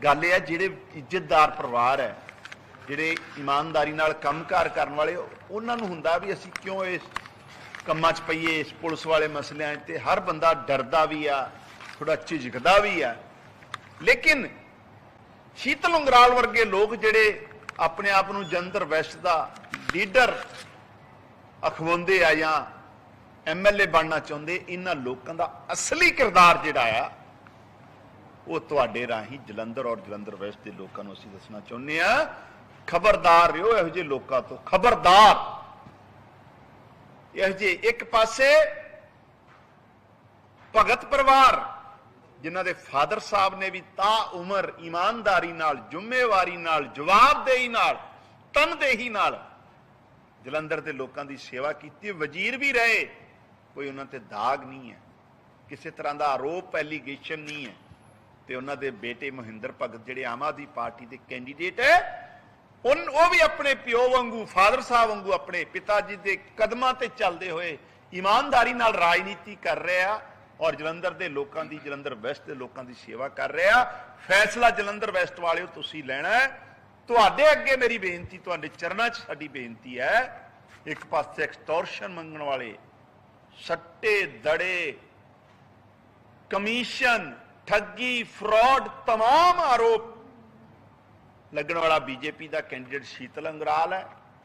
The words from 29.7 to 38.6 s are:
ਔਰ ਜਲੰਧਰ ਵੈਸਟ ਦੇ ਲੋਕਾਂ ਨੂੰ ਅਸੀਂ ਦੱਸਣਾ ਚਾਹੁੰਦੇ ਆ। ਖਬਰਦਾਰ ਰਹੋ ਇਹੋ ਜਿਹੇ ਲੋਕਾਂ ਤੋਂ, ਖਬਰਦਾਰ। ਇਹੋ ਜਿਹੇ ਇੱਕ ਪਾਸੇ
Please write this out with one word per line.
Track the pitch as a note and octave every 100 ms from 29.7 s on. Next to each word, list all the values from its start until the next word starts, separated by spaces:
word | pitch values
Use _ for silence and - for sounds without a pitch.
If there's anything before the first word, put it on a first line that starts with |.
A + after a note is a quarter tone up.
| A#2 B2
ਔਰ | A2+
ਜਲੰਧਰ | F#2+ G#2 G#2 F#2+
ਵੈਸਟ | G2+ G#2
ਦੇ | A2
ਲੋਕਾਂ | F#2 F#2+ -
ਨੂੰ | G2+
ਅਸੀਂ | F#2+ G#2+
ਦੱਸਣਾ | F#2+ - G#2
ਚਾਹੁੰਦੇ | G2+ A#2+ C#3 D#3
ਆ। | F3+ B3+ D#4 - - - - - -
ਖਬਰਦਾਰ | E3+ G#3+ G3 E3+ E3+ E3+
ਰਹੋ | D3+ G#3 A3+
ਇਹੋ | E3+
ਜਿਹੇ | E3
ਲੋਕਾਂ | D#3+ C3+ - C3
ਤੋਂ, | - C3 -
ਖਬਰਦਾਰ। | F#3+ A#3+ A3+ F3+ F#3+ G#3+ - - - - - - - - - - - - - - - - - - - -
ਇਹੋ | - F#3+
ਜਿਹੇ | F#3+ G3+ F3 A3
ਇੱਕ | A#3
ਪਾਸੇ | G#3+ A3+ A3+ B3 C4+ D4+